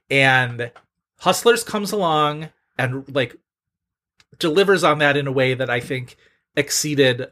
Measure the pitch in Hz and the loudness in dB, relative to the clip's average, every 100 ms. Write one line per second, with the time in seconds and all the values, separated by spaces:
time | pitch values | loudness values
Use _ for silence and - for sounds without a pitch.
0 | - 139 135 131 123 120 120 - _ _ | -2 2 4 2 0 -6 -10 -12 _ _
1 | _ _ 180 180 240 233 - 214 202 214 | _ _ -2 2 2 2 -2 -6 -4 -2
2 | 170 151 151 151 156 _ _ - 127 135 | 0 2 0 -2 -12 _ _ -6 -4 -6
3 | 135 139 120 - _ _ _ _ _ _ | -6 -4 -4 -8 _ _ _ _ _ _
4 | _ _ _ - 170 165 196 185 160 151 | _ _ _ -6 0 2 4 4 4 4
5 | 147 143 139 131 131 127 123 123 - 131 | 2 2 0 0 0 0 -2 -4 -4 -8
6 | 123 - _ _ _ - 143 - 151 143 | -10 -20 _ _ _ -6 -4 -4 -2 2
7 | 131 123 127 | 2 2 -6